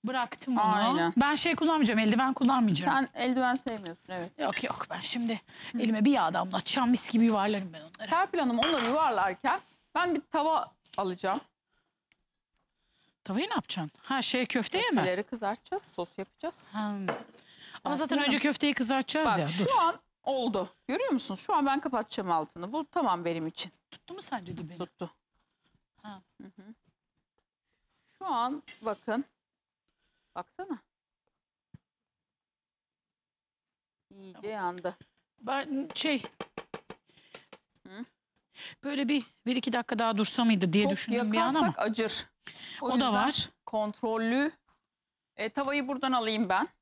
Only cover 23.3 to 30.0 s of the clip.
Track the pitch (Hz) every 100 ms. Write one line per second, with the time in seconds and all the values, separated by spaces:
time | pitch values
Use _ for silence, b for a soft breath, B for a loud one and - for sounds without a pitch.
23.3 | 165 160 - 180 _ _ - - 370 -
24.3 | 240 175 165 165 170 175 _ 175 _ _
25.3 | _ _ _ _ _ _ _ 208 196 _
26.3 | _ 196 - 196 226 _ _ _ _ _
27.3 | _ _ _ _ _ _ _ _ _ 381
28.3 | 254 247 294 - - 220 202 - 226 -
29.3 | _ _ _ _ _ _ _